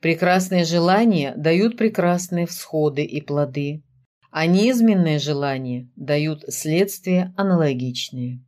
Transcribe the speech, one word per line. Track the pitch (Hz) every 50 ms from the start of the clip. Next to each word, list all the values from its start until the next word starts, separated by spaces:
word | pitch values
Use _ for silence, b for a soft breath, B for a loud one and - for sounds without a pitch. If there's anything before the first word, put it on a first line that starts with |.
Прекрасные | - 165 165 165 - 180 180 190 185 185 190 180 175
желания | 160 170 175 170 175 185 202 226 233 208 170 143 139 - -
дают | 151 160 165 175 202 233 233 -
прекрасные | 220 220 220 - 180 175 175 180 180 - 180 175 170
всходы | 170 170 - - - - 156 151 151 143 139 151
и | 147 - 151
плоды, | 147 - 143 143 147 143 131 147 143 143 151 156 - _ _ _ _ _ _ _ _ _
а | - 156 160
низменные | 165 175 190 208 240 262 240 226 226 214 190 175 160 151 147
желания | 139 147 151 139 143 139 135 131 131 127 123 123 123 123 _
дают | - 143 135 147 147 151 156 156 147 - -
следствия | 135 - - 156 156 170 196 196 - - _ 190 185 180 180 180 - -
аналогичные. | 202 196 180 175 160 147 139 123 123 127 123 127 - - - 127 123 123 127 123 127